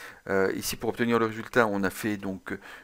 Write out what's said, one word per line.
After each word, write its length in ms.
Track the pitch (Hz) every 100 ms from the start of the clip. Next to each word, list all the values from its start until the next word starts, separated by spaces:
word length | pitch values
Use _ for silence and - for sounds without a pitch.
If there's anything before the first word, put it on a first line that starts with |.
| - - -
Euh, 220 | 98 95 113
ici, 220 | - -
pour 120 | 113
obtenir 300 | - 117 117
le 60 | 113
résultat, 420 | 110 110 127 110
on 160 | 101
a 60 | 95
fait 260 | - 113 104
donc 420 | 101 95 - 98 - -